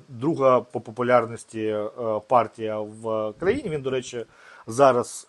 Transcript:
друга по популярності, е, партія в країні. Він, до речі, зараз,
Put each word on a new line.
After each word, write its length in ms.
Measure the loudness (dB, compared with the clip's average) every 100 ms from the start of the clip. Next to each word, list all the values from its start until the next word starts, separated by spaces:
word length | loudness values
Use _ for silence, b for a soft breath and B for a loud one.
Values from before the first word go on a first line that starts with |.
| -6
друга 520 | -6 -4 2 4 4
по 200 | 2 -8
популярності, 800 | -8 -4 4 4 2 -6 -12 -6
е, 300 | -4 -2 -4 -6 -4 -4 2
партія 500 | 2 2 -4 -6 -6
в 540 | -8 -10 -6 -4 -4 -4
країні. 280 | -4 -2 -4
Він, 140 | -6
до 80 | -4
речі, 340 | -6 -6 -12 -14 B B B -8
зараз, 600 | 4 6 6 0 -8